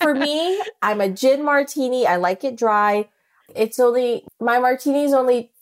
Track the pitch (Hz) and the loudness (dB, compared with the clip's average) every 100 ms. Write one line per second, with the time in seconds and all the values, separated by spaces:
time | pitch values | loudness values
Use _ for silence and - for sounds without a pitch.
0 | 302 269 294 302 339 392 427 - 214 208 | -2 0 -2 -2 -2 -4 -6 -6 -4 -2
1 | 196 190 262 277 294 277 277 294 254 254 | -2 0 2 2 2 0 0 -4 -2 0
2 | 220 180 180 185 269 233 226 208 208 208 | 0 0 0 -2 -6 -2 0 2 2 0
3 | 208 _ _ _ _ - 220 - 247 247 | -4 _ _ _ _ -4 -4 2 2 2
4 | 247 233 - _ 233 240 254 262 285 285 | 0 -4 -8 _ -2 0 0 0 0 0
5 | 294 269 254 247 233 _ | 2 2 2 0 -2 _